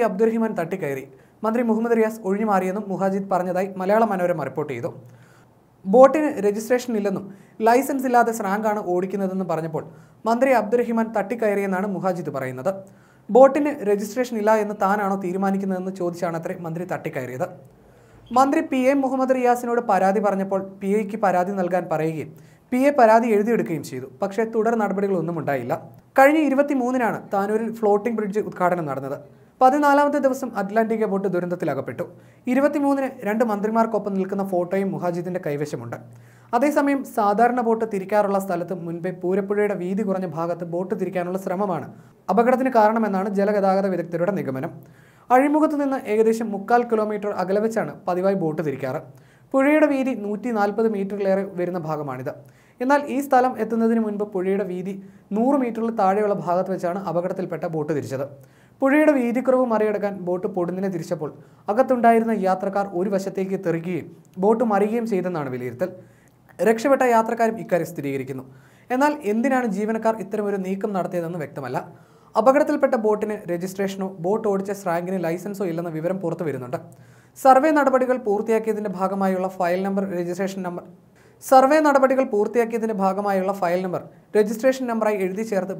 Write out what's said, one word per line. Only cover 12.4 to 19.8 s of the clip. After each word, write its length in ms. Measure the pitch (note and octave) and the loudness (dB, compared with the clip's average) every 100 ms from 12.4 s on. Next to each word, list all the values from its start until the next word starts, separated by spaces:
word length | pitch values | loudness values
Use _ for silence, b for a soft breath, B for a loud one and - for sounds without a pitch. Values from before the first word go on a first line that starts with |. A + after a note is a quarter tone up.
| C3 B2+ D#3 F#3+ - b b b b A3+ | -6 -6 -4 -6 -10 b b b b 8
ബോട്ടിന് 360 | C4+ D4+ D4 - G3+ | 8 6 -2 -2 -2
രജിസ്ട്രേഷൻ 460 | G#3 G#3+ B3+ B3+ A3+ | -2 -2 -4 -4 0
ഇല്ല 120 | G#3 A3 | 2 2
എന്ന് 140 | G#3 G3+ G3 | 0 -2 0
താനാണോ 340 | G#3+ G3 G3 F#3 | 0 0 -2 -4
തീരുമാനിക്കുന്നതെന്ന് 680 | F#3+ G3 G3 G3 F#3 F#3 F#3+ | -2 -2 -2 -2 -4 -6 -6
ചോദിച്ചാണത്രേ 560 | F3 E3+ F3 E3 F3 F3 E3+ | -6 -4 -4 -4 -8 -8 -8
മന്ത്രി 180 | E3 F3+ D3+ | -8 -6 -6
തട്ടിക്കയറിയത്. 520 | D#3+ D3 B2 B2+ F3 - - - b b b b b A#3+ | -6 -8 -6 -6 -8 -8 -20 -20 b b b b b 2
മന്ത്രി 260 | C#4 D#4+ D#4+ | 4 2 0
പി 60 | C4 B3+ | 0 2
എ 20 | C#4+ | 2
മുഹമ്മദ് 360 | C4 C4+ C4 C4 | 0 0 0 2
റിയാസിനോട് 420 | B3 A#3+ A#3+ A#3+ | 2 2 0 -2